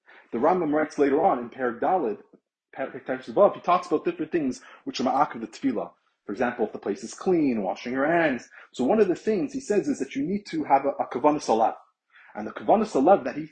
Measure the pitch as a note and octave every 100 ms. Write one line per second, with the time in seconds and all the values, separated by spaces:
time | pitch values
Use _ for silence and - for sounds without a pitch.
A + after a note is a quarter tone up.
0 | _ - - A#2 D3 F#3 D#3+ D3+ D3+ -
1 | C#3 C#3 G3 C3+ A#2 - B2 A2+ C3+ F#3
2 | B2 G2+ - _ _ _ _ - C3+ C3
3 | - B2+ B2+ B2 G3 - - F3+ - D3+
4 | - E3+ D3+ E3+ C#3 A#2+ - - - -
5 | A#2+ C3 C#3+ A#2 A2 - C3+ G#2 F2+ _
6 | _ _ - G2+ B2 A#2+ G#2+ - A2 G2
7 | A2+ - - F3 C#3+ A2+ F#2 G2+ B2+ C3
8 | D3 E3+ D#3+ B2 - - - - B2+ A3
9 | G3 D#3+ - G#3 D3 C3+ - G#3 D3 B2+
10 | C3 C3 D3+ G3+ - D#3+ D3 C#3 C#3 -
11 | B2 B2 D3 D3+ - A2+ G#2+ - _ _
12 | _ - - - G#2+ - A2 G3 G#3+ -
13 | C#3 G3+ C3 C#3+ D#3